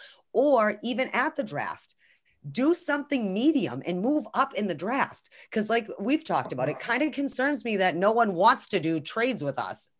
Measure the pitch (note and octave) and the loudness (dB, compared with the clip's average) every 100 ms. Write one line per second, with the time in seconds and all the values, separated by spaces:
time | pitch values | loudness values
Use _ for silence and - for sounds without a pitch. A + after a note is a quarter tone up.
0 | - - _ - D4 B3 G#3 G#3 A#3 B3 | -14 -20 _ 2 4 4 2 0 -4 -2
1 | A#3+ A#3 D4+ D4 A3 C#3+ F#2 D#2 - _ | -2 0 -2 -2 -6 -6 -6 -10 -16 _
2 | _ _ _ _ C#3+ C#3+ C#4+ F4 - C#4+ | _ _ _ _ -8 0 2 2 0 -4
3 | C#4+ C4 G3+ G3 D4 D4 D3 B2 D#3+ F3+ | -2 -2 0 2 2 2 0 -4 -4 -2
4 | A#3 D4+ - A3 C4+ - G#3 D3 F#3+ C4+ | 0 0 0 0 0 -2 -4 -4 -4 -2
5 | - - - - - A3 G#3+ A#3 A3 - | -2 -6 -20 -20 -6 -2 0 0 -2 -6
6 | G#3+ D#4 - D3+ - C3 C#3+ - - B3 | -2 -2 0 -2 -2 -2 -2 -4 -2 0
7 | D4+ C#4 C#4 - C#4 D4 A#3 G3+ F#3 D#3+ | 0 -2 -4 0 0 -2 -2 2 2 4
8 | G3 A3+ A3 E3+ A3 B3+ - F#3+ D#3+ D#3+ | 4 4 4 6 6 4 0 -2 0 -2
9 | C#3+ A3 B3+ G#3+ C#3+ C3 F#2+ - - | -4 -2 -2 -2 -4 -4 -4 -8 -14